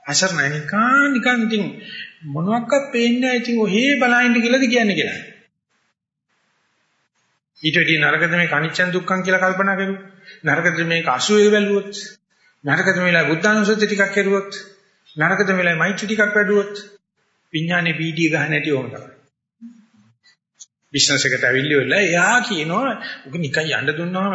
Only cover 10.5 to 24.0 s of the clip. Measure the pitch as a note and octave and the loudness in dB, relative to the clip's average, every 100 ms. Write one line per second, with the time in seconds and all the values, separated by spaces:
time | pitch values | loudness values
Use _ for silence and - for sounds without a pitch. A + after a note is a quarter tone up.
10.5 | D3 F3 E3 E3 E3 D#3 B2+ - G#3 G#3 | 0 0 -2 -2 -2 0 -2 2 6 6
11.5 | G#3 G3+ G3+ - - - - _ _ _ | 4 2 -2 -2 -12 -14 -20 _ _ _
12.5 | _ C#3+ D#3 F#3+ F3+ F3+ E3+ D3 D#3+ G#3+ | _ -2 0 2 2 2 2 2 2 2
13.5 | G#3+ G3+ G#3+ G#3 G3 G3 G3+ G3 G3 G3 | 2 2 2 0 0 0 2 0 0 -2
14.5 | - - - _ _ _ D3+ E3 F#3+ F#3+ | -14 -18 -20 _ _ _ -2 0 2 0
15.5 | F#3 F3 E3 F3 G3 G#3 G#3+ G3+ G#3 G3 | 2 0 0 0 -2 -4 0 2 2 2
16.5 | G#3 G3 - - - _ _ _ _ _ | 2 0 -8 -16 -20 _ _ _ _ _
17.5 | D#3+ E3+ F3 E3+ D#3 E3 D#3 D#3+ D#3 D3+ | -6 -2 0 0 -2 -4 0 0 0 0
18.5 | D3+ D3+ C3+ A#2+ - - - _ _ _ | -2 0 -2 -4 -12 -18 -20 _ _ _
19.5 | _ A#3 - _ G#3+ A2+ _ _ _ _ | _ -20 -20 _ _ _ _ _ _ _
20.5 | _ - _ _ C#3+ C#3+ C#3 C3+ B2+ B2+ | _ -20 _ _ -2 0 2 0 0 2
21.5 | C3 D3 C#3+ B2 F#3 F#3 F3 F#3+ A#3+ A#3+ | 2 2 2 2 0 2 2 4 2 0
22.5 | E3+ D#3+ G3 C4+ G#3+ - - C3+ E3 D3 | -4 -2 -2 -2 -6 -10 -14 -12 -6 -4
23.5 | D#3 D#3 A2+ C#3 D3+ | -2 -2 -2 -2 -4